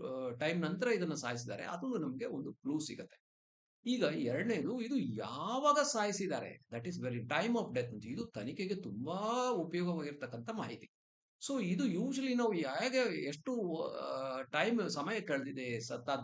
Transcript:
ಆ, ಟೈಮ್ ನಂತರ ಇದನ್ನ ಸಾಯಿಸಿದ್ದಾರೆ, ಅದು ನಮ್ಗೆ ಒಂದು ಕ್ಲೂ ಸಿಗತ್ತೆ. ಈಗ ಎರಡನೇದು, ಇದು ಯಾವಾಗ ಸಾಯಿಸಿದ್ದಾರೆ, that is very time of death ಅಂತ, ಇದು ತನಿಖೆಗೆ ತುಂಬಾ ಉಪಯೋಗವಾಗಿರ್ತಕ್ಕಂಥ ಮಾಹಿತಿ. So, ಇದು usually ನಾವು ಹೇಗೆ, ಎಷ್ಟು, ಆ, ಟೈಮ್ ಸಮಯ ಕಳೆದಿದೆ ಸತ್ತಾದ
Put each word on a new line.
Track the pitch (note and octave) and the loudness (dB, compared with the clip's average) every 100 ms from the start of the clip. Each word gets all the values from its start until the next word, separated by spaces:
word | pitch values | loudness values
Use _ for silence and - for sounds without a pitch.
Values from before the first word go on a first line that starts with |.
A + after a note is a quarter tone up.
ಆ, | - C3 B2+ | -6 -4 -4
ಟೈಮ್ | A#2+ D3+ F3 | 0 2 2
ನಂತರ | D#3 F3 B3 | 2 2 2
ಇದನ್ನ | G#3+ F3 | 2 2
ಸಾಯಿಸಿದ್ದಾರೆ, | C3 A#2+ A#2+ - - | 0 -2 -4 -4 -6
ಅದು | - - C4 A#3 | -6 -4 -2 -2
ನಮ್ಗೆ | D3 - | -2 -2
ಒಂದು | A#3+ - - | -4 -4 -6
ಕ್ಲೂ | - C3 D#3 | -6 -2 -2
ಸಿಗತ್ತೆ. | D3 - - - _ _ _ _ _ _ A#3 | -2 -8 -10 -16 _ _ _ _ _ _ -2
ಈಗ | B3 | 2
ಎರಡನೇದು, | D3+ D#3+ B2 C3 G#3+ G3+ D#3+ B3 | 2 2 0 2 2 2 2 0
ಇದು | A3+ C4+ | -2 0
ಯಾವಾಗ | F3 A2 G#3 C#4+ G#3+ B3 D4 C#4+ | -2 -2 -4 -4 -2 2 6 6
ಸಾಯಿಸಿದ್ದಾರೆ, | F#3 A3+ G#3 F#3+ F#3 C3+ F#2+ - _ | 4 2 2 0 0 -2 -4 -10 _
that | A#2 A#2+ | -6 -4
is | F3 | -4
very | B2 A#2+ | -2 -2
time | G#2 D3 G#3+ | 0 2 4
of | A#3 G3 | 2 2
death | B2 A#2+ | 0 -2
ಅಂತ, | G#2+ A2 | -4 -6
ಇದು | D#3 A#3 | -6 -6
ತನಿಖೆಗೆ | - G#2+ - F#3+ | -6 -4 -4 -2
ತುಂಬಾ | G3+ - G2+ C#3 F3+ G#3+ B3 B3+ | -2 -4 -6 -4 -2 0 2 2
ಉಪಯೋಗವಾಗಿರ್ತಕ್ಕಂಥ | A3+ E3 F3 F3 E3 D3 D3 B2 A#2+ A#2 | 2 0 0 2 0 -2 -6 -6 -6 -6
ಮಾಹಿತಿ. | A3 A#2+ A2+ - _ _ _ _ _ - | -4 -4 -8 -12 _ _ _ _ _ -2
So, | C#4 | 0
ಇದು | F3+ F#3 | 2 4
usually | C4+ F3 B3+ C4+ C4 B3 | 4 2 0 0 2 4
ನಾವು | A#3 | 4
ಹೇಗೆ, | F3+ C#3 C#3+ B3 C4 A#3 D#3 D3 | 2 0 0 2 2 2 0 -2
ಎಷ್ಟು, | D3+ B3+ B3 F#3 D#3+ | -4 -2 0 0 0
ಆ, | - - C3+ C3+ C3+ C3 | -2 -4 -4 -2 -2 -4
ಟೈಮ್ | C3 D3+ F#3+ A#3 F3+ | -2 2 4 4 2
ಸಮಯ | C#3+ D3+ E3+ | 0 0 -2
ಕಳೆದಿದೆ | - C#3 C3 C3 B2 A#2 | 0 0 0 -2 -2 -2
ಸತ್ತಾದ | A2+ B2+ B2 C#3 | -4 -4 0 0